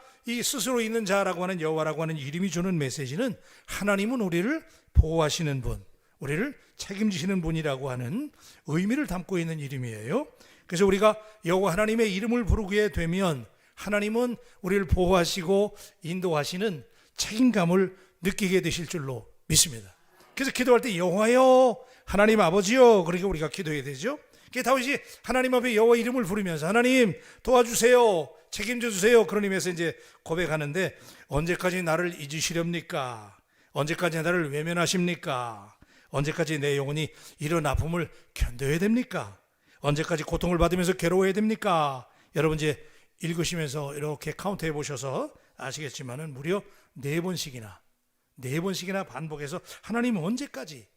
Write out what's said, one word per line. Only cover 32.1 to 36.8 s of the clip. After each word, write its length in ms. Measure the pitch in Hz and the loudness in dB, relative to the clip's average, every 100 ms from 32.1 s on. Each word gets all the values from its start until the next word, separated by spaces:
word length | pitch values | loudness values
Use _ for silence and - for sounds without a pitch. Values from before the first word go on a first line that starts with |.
| 165 | -4
잊으시렵니까? 1160 | 143 156 - 170 170 170 160 165 127 113 104 - _ _ _ | -8 -6 -4 -2 -2 -4 -6 -6 -6 -8 -16 -20 _ _ _
언제까지 500 | 143 147 160 175 165 | -4 -2 -2 -2 0
나를 300 | 160 180 151 | 0 0 0
외면하십니까? 1200 | 147 160 175 165 185 175 170 165 127 120 107 104 _ _ _ _ | -4 -2 0 0 2 0 -2 -4 -4 -6 -10 -18 _ _ _ _
언제까지 480 | 139 143 151 156 156 | -4 -2 -2 -2 -2
내 180 | 143 | 0
영혼이 320 | 139 | -2